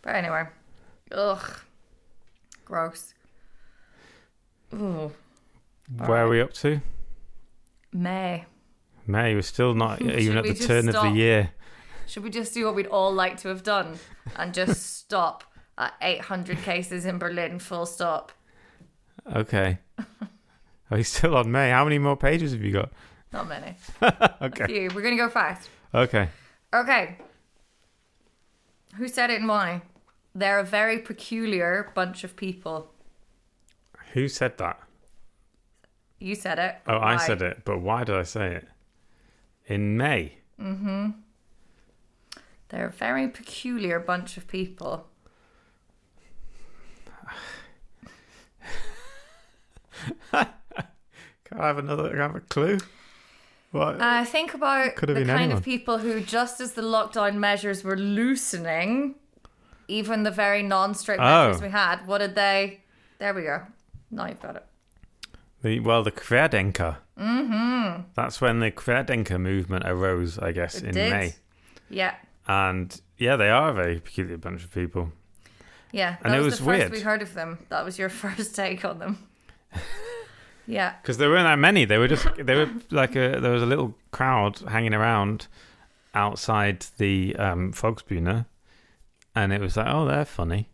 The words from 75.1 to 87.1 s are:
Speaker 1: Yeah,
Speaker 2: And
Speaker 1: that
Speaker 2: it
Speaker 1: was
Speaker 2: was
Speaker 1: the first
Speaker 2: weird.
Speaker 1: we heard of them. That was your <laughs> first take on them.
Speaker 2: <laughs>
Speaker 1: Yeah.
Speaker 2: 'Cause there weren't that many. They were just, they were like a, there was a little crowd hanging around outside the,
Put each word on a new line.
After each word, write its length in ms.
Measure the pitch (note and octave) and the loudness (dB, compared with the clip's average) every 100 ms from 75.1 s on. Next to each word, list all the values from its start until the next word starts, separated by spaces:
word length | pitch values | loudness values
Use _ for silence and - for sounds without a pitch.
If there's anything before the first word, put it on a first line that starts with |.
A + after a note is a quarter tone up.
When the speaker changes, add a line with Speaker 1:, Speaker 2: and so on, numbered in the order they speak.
| - _ - - - - - _ | -8 _ -20 -20 -20 -20 -20 _
Speaker 1:
Yeah, 240 | A3 F3+ F3 | -4 -2 -2
Speaker 2:
And 80 | - | 2
Speaker 1:
that 60 | C3 | 4
Speaker 2:
it 40 | |
Speaker 1:
was 100 | D3 | 4
Speaker 2:
was 60 | - | 2
Speaker 1:
the 40 | |
first 140 | C3 F#3+ | 2 2
Speaker 2:
weird. 140 | F#3 | 2
Speaker 1:
we 80 | - | 0
heard 220 | G#3+ G#3+ | -2 -2
of 120 | G3+ | -4
them. 240 | F3+ E3 E3 - | -8 -10 -10 -6
That 160 | D#3+ | -6
was 140 | F3+ F#3 | -6 -6
your 80 | F#3+ | -6
<laughs> 140 | - | -6
first 320 | G3+ F#3+ G#3+ - | -8 -6 -8 -4
take 280 | F#3+ F#3 | -4 -4
on 140 | G3 E3+ | -6 -6
them. 300 | F3 G3+ - _ - - _ | -6 -6 -10 _ -20 -20 _
Speaker 2:
<laughs> 60 | - - F#4+ A4 A#4+ A4 - - - - | -10 -6 -6 -6 -12 -16 -20 -20 -20 -6
Speaker 1:
Yeah. 280 | G#3+ F#3 - | -2 -2 -4
Speaker 2:
'Cause 140 | - A#2+ | -6 2
there 100 | C#3+ | 6
weren't 160 | E3+ E3+ | 6 6
that 120 | D3 | 6
many. 260 | D#3 G3 | 8 6
They 140 | G#2+ G#2+ | 6 6
were 80 | B2+ | 6
just, 220 | D3+ - - | 6 4 4
they 180 | C3 | 2
were 160 | C3 D3 A#3 - | 4 2 -2 -4
like 240 | D3+ C3 C3 | 0 2 2
a, 240 | B2+ B2+ | 0 2
there 100 | B2+ | 2
was 120 | A#2+ | 2
a 40 | A#2+ | 2
little 300 | D3 B2 A2 _ | 2 0 -6 _
crowd 460 | - C3 B2+ G#2 G2+ G2+ | -2 2 4 2 -2 -4
hanging 260 | A2 A2+ | 0 0
around 540 | G#2+ A2+ A2 G2+ A2 - - - - - _ _ | 2 2 2 2 -2 -8 -20 -20 -20 -20 _ _
outside 720 | G#2 G#2 - - A2 G2+ F#2 - - | 0 0 -2 0 2 2 0 -8 -2
the, 360 | G2+ | 2